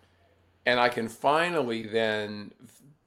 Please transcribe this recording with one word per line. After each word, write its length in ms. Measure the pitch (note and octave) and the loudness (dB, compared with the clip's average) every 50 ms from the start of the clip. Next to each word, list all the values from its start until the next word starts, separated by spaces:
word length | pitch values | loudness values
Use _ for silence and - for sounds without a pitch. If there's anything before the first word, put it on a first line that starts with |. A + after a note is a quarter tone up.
| _ _ _ _ _ _ _ _ _ _ _ _ - | _ _ _ _ _ _ _ _ _ _ _ _ -2
And 140 | B2 B2 B2 | 0 2 4
I 100 | A#2+ B2 | 4 2
can 180 | A#2+ A#2+ A2+ A2+ | 2 0 -4 -6
finally 760 | - - - C#3 D3 D#3+ E3+ F3 F3 D#3+ C3+ A#2+ A2+ A2+ A2 | -6 -2 0 2 2 2 2 0 0 0 -2 -2 -2 -4 -4
then 680 | G#2+ G#2 A2+ A2+ A2 G#2+ G#2+ G#2+ G#2 G#2 G#2 G#2 - - _ - - - - - - - _ _ | -2 0 0 2 2 0 -2 -4 -6 -8 -10 -12 -14 -18 _ -20 -20 -20 -20 -20 -20 -20 _ _